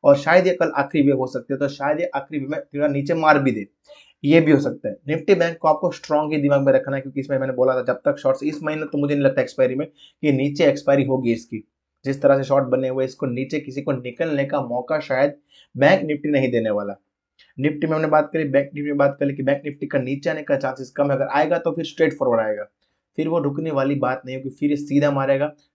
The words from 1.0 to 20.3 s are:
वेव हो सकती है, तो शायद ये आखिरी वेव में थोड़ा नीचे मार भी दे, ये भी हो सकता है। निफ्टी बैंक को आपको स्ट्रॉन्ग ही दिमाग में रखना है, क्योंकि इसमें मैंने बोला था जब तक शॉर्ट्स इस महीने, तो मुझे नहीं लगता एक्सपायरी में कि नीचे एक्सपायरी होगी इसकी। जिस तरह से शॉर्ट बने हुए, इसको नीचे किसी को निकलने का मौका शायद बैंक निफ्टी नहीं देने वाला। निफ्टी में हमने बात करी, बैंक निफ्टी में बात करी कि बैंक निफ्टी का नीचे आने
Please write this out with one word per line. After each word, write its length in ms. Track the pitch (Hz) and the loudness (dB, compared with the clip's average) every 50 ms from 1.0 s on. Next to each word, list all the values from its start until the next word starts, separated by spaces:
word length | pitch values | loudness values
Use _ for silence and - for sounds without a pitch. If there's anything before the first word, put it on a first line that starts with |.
| 135 | 4
वेव 100 | 139 139 | 4 2
हो 100 | 127 127 127 | 2 -2 -4
सकती 240 | - 123 117 _ 135 | -6 -10 -8 _ -4
है, 60 | 135 | -4
तो 80 | 143 131 | -4 -4
शायद 300 | - - 139 147 156 156 | -4 -4 -4 -2 -2 -2
ये 100 | 170 - - | -4 -4 -4
आखिरी 240 | 139 135 _ 156 147 | -8 -8 _ -8 -8
वेव 100 | 135 135 | -6 -6
में 100 | 156 147 | -8 -8
थोड़ा 260 | - _ - 143 147 147 | -10 _ -4 -2 -2 0
नीचे 240 | 139 139 143 143 170 | 0 -2 -2 -2 -2
मार 240 | 165 156 156 151 143 | 0 4 4 4 4
भी 120 | 135 131 | 4 0
दे, 160 | 113 110 101 - _ _ _ _ - - - _ _ _ - | 0 -2 -6 -10 _ _ _ _ -20 -20 -20 _ _ _ 2
ये 160 | 139 156 165 | 4 6 6
भी 100 | 160 147 | 6 6
हो 80 | 147 135 | 4 4
सकता 300 | 147 131 117 - - 110 | 4 0 -6 -6 -8 -8
है। 60 | 98 - _ | -8 -8 _
निफ्टी 280 | 135 156 - - - 196 | -6 -6 -4 2 2 4
बैंक 220 | 170 170 170 165 | 4 4 -2 -2
को 100 | 165 - | 0 2
आपको 240 | 160 151 151 175 175 | 2 2 2 0 -4
स्ट्रॉन्ग 420 | 165 - - - 151 147 151 147 156 | -4 -6 -6 -2 0 0 0 0 -2
ही 60 | 156 | 0
दिमाग 220 | 143 143 143 139 | 2 2 2 4
में 100 | 139 139 131 | 4 4 2
रखना 220 | 131 131 139 135 | 2 2 0 -6
है, 60 | 135 | -6
क्योंकि 180 | 135 139 139 143 | -8 -8 -8 -8
इसमें 180 | 131 139 143 131 | -6 -4 -4 -4
मैंने 140 | 135 135 127 | -2 -4 0
बोला 220 | 123 127 131 131 | 2 2 2 2
था 80 | 127 123 | 0 -2
जब 180 | 123 127 - _ | -2 -4 -2 _
तक 120 | 147 143 | -2 -2
शॉर्ट्स 260 | 143 - 135 135 131 139 | 0 0 -2 -2 0 -2
इस 180 | 151 156 151 160 | -6 -6 -4 -6
महीने, 220 | 151 156 156 156 | -6 -4 -4 -6
तो 120 | 147 - | -4 -2
मुझे 160 | 147 143 143 143 | -2 0 0 0
नहीं 100 | 143 139 | 2 2
लगता 180 | 135 139 - | 2 2 2
एक्सपायरी 340 | 127 131 - - 131 127 127 | -2 -4 0 0 0 0 0
में 120 | 135 151 | -4 -6
कि 440 | - _ _ - - _ _ - 151 | -8 _ _ -20 -20 _ _ 0 0
नीचे 340 | 139 131 135 147 143 143 170 | 2 2 0 -2 0 2 2
एक्सपायरी 400 | 143 135 - - - 139 139 135 | 2 2 2 0 2 2 2 2
होगी 260 | 135 131 131 123 117 117 | 0 -2 0 0 0 0
इसकी। 300 | 113 - _ - 107 - _ _ _ _ _ _ _ _ | -2 -4 _ -12 -12 -12 _ _ _ _ _ _ _ _
जिस 160 | 135 135 139 | -6 -4 2
तरह 160 | - 139 139 | 4 4 4
से 60 | 139 135 | 4 2
शॉर्ट 220 | 139 139 139 135 | 2 2 2 2
बने 220 | 123 123 131 131 131 | 2 0 0 0 -2
हुए, 160 | 131 131 131 | -2 -2 -4
इसको 200 | 131 - _ - | -4 -4 _ -6
नीचे 320 | 131 120 123 139 139 156 151 | -6 -4 -4 -6 -4 -6 -6
किसी 220 | 151 139 127 139 | -6 -8 -10 -8
को 100 | 139 147 139 | -4 -4 -4
निकलने 520 | 123 123 123 120 - 165 165 151 139 139 | -4 -6 -10 -6 -4 -4 -2 -2 -2 -2
का 160 | 139 147 143 135 | -2 -2 -4 -4
मौका 360 | 117 120 123 120 - 123 123 | -4 -6 -6 -4 -4 -4 -4
शायद 340 | 123 - 135 127 139 147 147 _ _ _ _ - _ _ _ | -4 -4 0 0 0 0 -2 _ _ _ _ -20 _ _ _
बैंक 280 | 123 131 156 190 143 143 | 2 4 6 6 4 2
निफ्टी 280 | 156 151 147 147 151 | -2 -4 -4 -2 0
नहीं 200 | 147 139 131 127 | 0 2 2 2
देने 180 | 120 117 113 110 | 0 0 0 0
वाला। 240 | 104 104 104 101 98 _ _ _ _ _ _ _ _ _ - _ _ | -2 -2 -4 -6 -10 _ _ _ _ _ _ _ _ _ -20 _ _
निफ्टी 300 | - 131 151 151 147 165 | -2 -2 -2 0 0 -2
में 80 | 156 160 | -2 0
हमने 120 | 156 160 151 | 0 0 4
बात 200 | 156 151 147 - - | 4 4 4 2 -2
करी, 100 | 160 156 | -2 -2
बैंक 200 | 139 135 139 143 | 2 2 0 0
निफ्टी 160 | 143 - 143 143 | 0 -6 -8 -6
में 140 | 147 147 | -4 0
बात 200 | 143 143 139 139 - | 2 2 2 2 0
करी 140 | 143 139 139 | -2 -2 -2
कि 100 | 143 143 | -2 0
बैंक 180 | 139 143 143 143 | -2 -2 -2 -4
निफ्टी 220 | 147 143 - 135 | -10 -10 -8 -10
का 120 | 117 - 139 | -2 -2 -2
नीचे 280 | 127 127 139 139 - | -2 -2 -6 -4 -4
आने 140 | 170 | -4